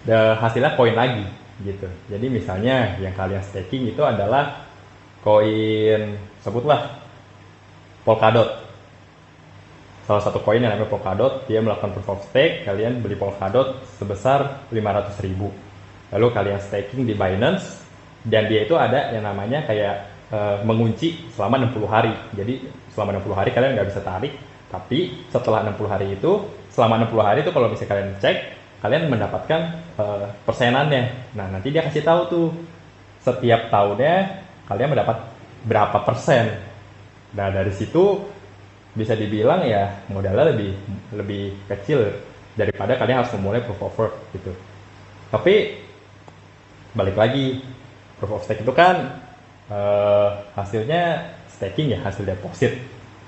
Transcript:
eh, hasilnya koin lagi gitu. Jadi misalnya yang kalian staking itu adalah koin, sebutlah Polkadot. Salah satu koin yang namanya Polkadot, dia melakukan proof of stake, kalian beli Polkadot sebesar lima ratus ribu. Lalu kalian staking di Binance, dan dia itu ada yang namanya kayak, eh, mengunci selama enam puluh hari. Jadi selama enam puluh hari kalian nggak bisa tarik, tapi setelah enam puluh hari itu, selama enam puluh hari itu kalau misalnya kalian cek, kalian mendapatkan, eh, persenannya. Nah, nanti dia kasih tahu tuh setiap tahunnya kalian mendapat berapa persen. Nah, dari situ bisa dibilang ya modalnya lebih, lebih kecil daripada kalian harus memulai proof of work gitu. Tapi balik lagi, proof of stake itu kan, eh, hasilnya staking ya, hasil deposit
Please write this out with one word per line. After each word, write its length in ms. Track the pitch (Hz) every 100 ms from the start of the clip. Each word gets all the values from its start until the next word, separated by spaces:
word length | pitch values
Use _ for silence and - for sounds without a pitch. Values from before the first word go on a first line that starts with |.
| 113
eh, 280 | 110 110 110
hasilnya 360 | 113 120 139 -
koin 200 | 117 110
lagi 280 | 127 110 98 - - -
gitu. 240 | 98 95 92 87 -
Jadi 160 | 101 131
misalnya 720 | 117 85 92 117 131 107 92
yang 160 | 92 95
kalian 280 | 95 98
staking 520 | 95 98 92 135 117 -
itu 80 |
adalah 640 | 120 104 101 135 143 - - - - - - -
koin, 960 | 104 107 107 110 110 107 107 107 107 104 95 -
sebutlah 560 | - 117 147 123 - - - - - - - - - - - -
Polkadot. 640 | - 110 110 117 107 - - - - - - - - - - - - - - -
Salah 220 | - 104 101
satu 160 | -
koin 160 | - 113
yang 160 | 120
namanya 160 | 104 104
Polkadot, 560 | 101 95 95 131 - -
dia 160 | 110
melakukan 320 | 110 104 98 98
proof 140 | 101
of 80 | 95 -
stake, 380 | 131 165 - 107
kalian 320 | 98 113 127
beli 140 | 101 98
Polkadot 640 | 98 - 98 120 131 - - -
sebesar 680 | 101 98 131 139 135 - -
lima 180 | 113 104
ratus 240 | 101 - -
ribu. 320 | 95 92 101 - - - - - -
Lalu 180 | 104 120
kalian 260 | 117 98 98
staking 460 | - 104 - 131 117
di 80 |
Binance, 720 | 104 95 95 135 190 - - - - - - 113
dan 240 | 110 104
dia 160 | 110 107
itu 80 |
ada 400 | 165 117 131 123
yang 80 | 113
namanya 420 | 104 98 104 143 123
kayak, 400 | 107 101 101 - - -
eh, 240 | 107 104 101 110
mengunci 640 | 110 117 - 165 165 - -
selama 240 | 101 131
enam 100 | 117 110
puluh 80 | 101
hari. 240 | 107 113 110 -
Jadi 320 | 101 104 131 - - -
selama 240 | - 101
enam 100 | 98 101
puluh 80 | 95
hari 160 | 107
kalian 240 | 120 135 117
nggak 160 | 98
bisa 80 | 101
tarik, 320 | 92 92 143 - - - -
tapi 560 | 90 - 131 180 - -
setelah 320 | 107 - 110
enam 160 | 104 98
puluh 160 | 104
hari 240 | 101 98 98
itu, 240 | 156 151 - - -
selama 240 | - 113 113
enam 120 | 117
puluh 80 | 113
hari 240 | 104 120 156
itu 80 |
kalau 160 | 143 113
misalnya 200 | 104 98
kalian 160 | 101 98 95
cek, 200 | 127 180 - - - -
kalian 220 | 107 151 160
mendapatkan, 480 | 117 98 110 - 160 170 - - -
eh, 260 | 104 101 101 -
persenannya. 600 | - 120 120 127 147 135 117 - - 104
Nah, 80 | 95
nanti 160 | 95 139
dia 160 | 156 151
kasih 160 | 151
tahu 200 | 160 170 170
tuh 140 | 175 160 - - - - - - -
setiap 480 | - - 117 113 -
tahunnya 720 | 104 101 104 143 185 190 - - - -
kalian 240 | 101 139
mendapat 280 | 120 - 104 - - - - 110
berapa 280 | 107 101 104
persen. 560 | - - - 127 110 98 - - - - - - - 101
Nah, 160 | 98
dari 160 | 95 98 95
situ 480 | 107 160 202 190 - - - - - - -
bisa 240 | 110 107
dibilang 480 | 110 104 107 117 180 143
ya 320 | 101 98 - -
modalnya 400 | 98 95 107 156
lebih, 240 | 117 101 98 - 95 -
lebih 300 | 107 101 101 101 95 -
kecil 400 | 98 - 143 101 - - - - -
daripada 400 | 101 - 101 131
kalian 240 | 110 127
harus 120 | 113 101
memulai 240 | 98 117
proof 200 | 113 95 95
of 80 | -
work 120 | 110 - -
gitu. 160 | 95 95 92 - - - - - - -
Tapi 560 | 110 175 208 - - - - - - - - - - - - - 110
balik 160 | 95
lagi, 480 | 95 120 139 131 123 - - - - - -
proof 240 | 107 104
of 20 |
stake 220 | - 107 113
itu 80 |
kan, 480 | 131 180 - 131 - - - - - -
eh, 600 | 104 101 101 104 101 101 104 - 104
hasilnya 800 | 95 110 110 170 170 143 85 - -
staking 400 | - 98 - 147
ya, 60 | 101
hasil 240 | 98 95 98
deposit 560 | 95 90 - 120 - - - - -